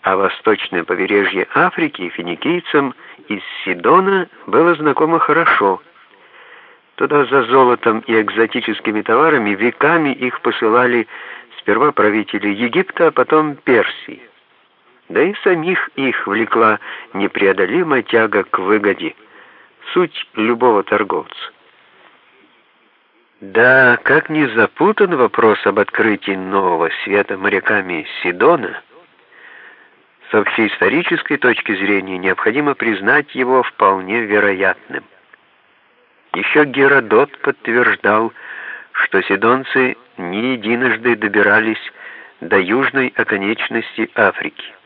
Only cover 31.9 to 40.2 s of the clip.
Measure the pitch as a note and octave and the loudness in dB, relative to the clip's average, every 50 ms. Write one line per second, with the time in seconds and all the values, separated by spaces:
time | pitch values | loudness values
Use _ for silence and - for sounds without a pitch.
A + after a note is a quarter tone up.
31.9 | G#2 G2 F#2+ F#2+ F#2+ F2+ F2+ F#2+ F#2 - - A2 A2 C#3+ D3+ D3 C#3 - - A2+ | 0 0 -2 -4 -8 -4 -2 -2 -2 0 -2 -2 0 0 -2 -2 -2 -2 -2 -2
32.9 | G#2+ F#2+ G2 G#2+ C3 D3 C#3+ - - B2+ B2+ B2 C3 C3 A#2+ - - _ A2 G2 | -2 -2 0 2 2 2 0 -2 -4 -4 0 2 2 2 2 0 -2 _ 2 2
33.9 | G2 F#2+ F#2 F#2 G#2 A#2+ A2+ G#2 G#2 G#2 G2+ G2+ G2 F#2 G2 F#2+ F2+ - - - | 2 2 -2 -4 -4 -4 -2 0 0 2 2 2 0 0 0 -2 -2 -4 -10 -14
34.9 | C3+ - - _ _ _ _ _ - _ _ _ _ _ _ _ _ _ _ _ | -14 -14 -14 _ _ _ _ _ -20 _ _ _ _ _ _ _ _ _ _ _
35.9 | _ _ _ _ _ _ _ _ - F2 G2 - - D3 D3+ C#3+ C3 C#3 C#3 C#3 | _ _ _ _ _ _ _ _ -8 -6 -4 0 2 2 2 2 2 2 4 4
36.9 | C#3+ C3+ A#2+ G#2+ G#2+ A2 C#3+ - - - - C#3+ C3+ _ _ - A2+ A#2+ B2 - | 4 2 2 4 4 2 2 2 -2 -6 -6 -6 -6 _ _ -2 0 0 2 0
37.9 | - - - G2+ G#2 A2 A2+ A2+ - - - - - - - - - - - _ | 0 0 0 0 2 2 0 -2 -6 -12 -20 -18 -16 -16 -16 -16 -16 -18 -20 _
38.9 | _ - - - - F#2+ F2+ - G2 G2 A2+ A#2 B2 C3 C3+ - - C3 B2+ B2+ | _ -4 -4 0 0 -2 0 0 -2 0 2 0 0 0 -2 -4 -2 0 0 0
39.9 | - - - _ _ - | -2 -8 -14 _ _ -12